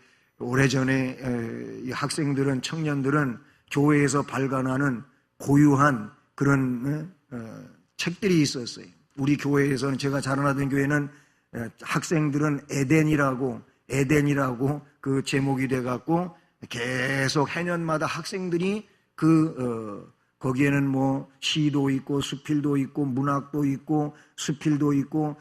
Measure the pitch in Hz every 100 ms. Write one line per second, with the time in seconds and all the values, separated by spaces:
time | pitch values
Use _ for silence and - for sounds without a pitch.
0 | _ _ _ - 120 131 139 135 131 135
1 | 127 131 127 120 117 120 117 110 127 117
2 | 135 - 143 135 139 131 - 160 151 143
3 | 131 151 135 113 - _ - 143 147 147
4 | 143 139 139 131 135 131 131 131 143 117
5 | - _ _ - - 143 147 135 143 120
6 | 104 - _ - 143 139 131 123 135 151
7 | 170 - _ 123 113 107 98 - _ -
8 | - 175 208 170 143 139 113 - 90 -
9 | _ - 139 139 139 143 139 135 139 131
10 | 139 139 135 139 143 139 139 139 139 147
11 | 143 - _ _ _ 117 113 - - -
12 | - 160 151 143 151 143 - 139 135 160
13 | 156 147 139 123 131 113 - _ - 135
14 | 139 151 143 139 131 117 135 147 - _
15 | 139 135 131 143 139 127 135 127 123 123
16 | - 165 180 - _ _ 104 123 123 127
17 | 131 139 135 151 135 165 175 175 165 156
18 | 151 156 160 196 185 170 185 214 - _
19 | _ - 160 160 160 135 123 113 110 98
20 | 87 _ _ _ 131 127 143 139 139 135
21 | 135 135 139 _ - 160 147 139 139 135
22 | - 143 135 143 - 151 147 143 135 -
23 | 139 123 143 139 - 147 143 135 - 151
24 | 147 - _ - - 147 160 147 147 139
25 | 135 156 151 147